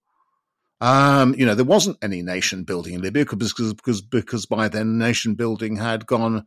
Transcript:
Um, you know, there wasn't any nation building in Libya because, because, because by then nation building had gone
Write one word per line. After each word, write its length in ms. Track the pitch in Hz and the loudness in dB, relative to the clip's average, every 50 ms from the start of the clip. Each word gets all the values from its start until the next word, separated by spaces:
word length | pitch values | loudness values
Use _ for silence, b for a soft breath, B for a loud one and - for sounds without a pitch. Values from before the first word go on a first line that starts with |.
| _ _ _ _ _ _ _ _ _ _ _ _ _ _ _ _ | _ _ _ _ _ _ _ _ _ _ _ _ _ _ _ _
Um, 560 | 117 123 131 135 139 143 139 139 131 127 135 131 | 2 4 6 6 6 6 6 6 4 4 4 4
you 80 | 131 | 2
know, 80 | 117 104 | 4 4
there 100 | 110 123 | 4 4
wasn't 340 | 135 196 214 - 202 - - | 4 4 4 2 0 -2 -4
any 200 | 113 104 95 87 | -6 -6 -6 -6
nation 420 | 87 90 90 92 - - 98 92 90 | -6 -6 -4 -4 -4 -4 -4 -6 -6
building 300 | - 95 87 82 85 90 | -6 -6 -6 -6 -8 -8
in 80 | 90 | -6
Libya 220 | 92 95 104 147 143 | -6 -2 0 0 0
because, 280 | - 120 98 117 104 | 0 -2 -2 -4 -4
because, 500 | - - 117 110 107 - - 127 117 98 | -2 -4 -4 -4 -4 -4 -4 -4 -4 -4
because 440 | 95 - - 117 - - 127 110 92 | -4 -4 -4 -4 -2 -2 -6 -6 -4
by 200 | - 113 110 110 | -4 -2 -2 -2
then 320 | 104 107 107 110 110 113 117 | -2 -2 -2 -2 -2 0 0
nation 360 | 113 120 113 - - 113 104 | 0 0 0 0 -2 -4 -2
building 400 | 113 117 113 110 101 113 107 110 | -2 -2 -4 -4 -4 -6 -6 -6
had 300 | 101 113 117 113 107 110 | -4 -4 -4 -4 -6 -2
gone 400 | - 127 113 113 113 110 110 107 | -2 0 0 0 0 -2 -4 -6